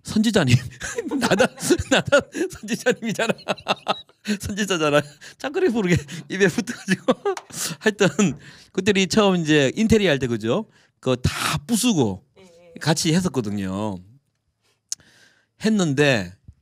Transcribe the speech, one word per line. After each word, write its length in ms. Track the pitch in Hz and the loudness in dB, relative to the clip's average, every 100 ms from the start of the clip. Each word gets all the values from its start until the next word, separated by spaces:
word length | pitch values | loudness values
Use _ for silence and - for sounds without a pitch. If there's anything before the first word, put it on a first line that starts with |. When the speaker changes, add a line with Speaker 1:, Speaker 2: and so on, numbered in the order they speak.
Speaker 1:
"선지자님", 520 | - 214 220 202 131 123 - - - | -6 -2 2 2 4 2 2 -14 -12
<laughs> 320 | - 359 277 | -8 -6 -2
나단, 260 | 240 196 254 - - 339 - | 0 2 2 0 0 0 2
나단 320 | 226 - 277 - - 370 | 0 4 2 2 -6 -6
선지자님이잖아. 840 | - 208 233 254 - 226 180 226 - - - - 175 - | -6 -8 -4 -2 -2 -4 -4 -2 -4 -4 -8 -6 -8 -4
<laughs> 520 | - - _ - 208 | -8 -8 _ -6 -6
선지자잖아. 600 | - 202 196 180 151 147 143 - - - | -6 -6 -4 0 2 2 0 -12 -20 -10
자꾸 220 | 269 302 | -6 -2
이렇게 140 | 370 | 0
부르게 220 | 233 180 170 - 170 - | 0 0 0 -2 -16 -10
입에 180 | 185 196 | 0 0
붙어가지고. 640 | - 202 - - 185 - - 403 370 - | 0 -8 -8 -4 -4 -2 -2 -2 -6 -10
<laughs> 300 | - - - | -10 -10 -4
하여튼 580 | 220 214 190 - 185 - - - - | -4 2 0 2 -2 -2 -12 -20 -12
그때 180 | - 190 | -4 0
우리 160 | 196 185 | 2 2
처음 300 | 220 202 180 | 4 4 2
이제 340 | 151 151 131 175 | 2 4 4 2
인테리어 360 | 220 214 190 | 4 4 4
할 80 | 139 | 0
때, 80 | 131 | 0
그죠? 380 | 117 110 165 220 _ _ _ | -2 -2 -2 -4 _ _ _
그거 160 | 127 123 | -2 0
다 400 | - - - 151 143 | -2 -4 -4 -4 -2
부수고 560 | 226 247 180 110 95 _ _ | 0 2 2 0 -2 _ _
Speaker 2:
예, 60 | |
예. 360 | - - - - | -20 -20 -20 -10
Speaker 1:
같이 340 | 143 160 175 | -2 0 2
했었거든요. 840 | 165 180 127 104 101 95 95 107 92 92 131 _ _ _ _ _ _ - - _ _ _ _ _ _ | 0 0 -4 -6 -6 -6 -6 -6 -8 -14 _ _ _ _ _ _ _ -14 -14 _ _ _ _ _ _
했는데 720 | 220 214 170 135 147 117 90 95 - - | 0 0 0 2 2 2 -2 -12 -20 -20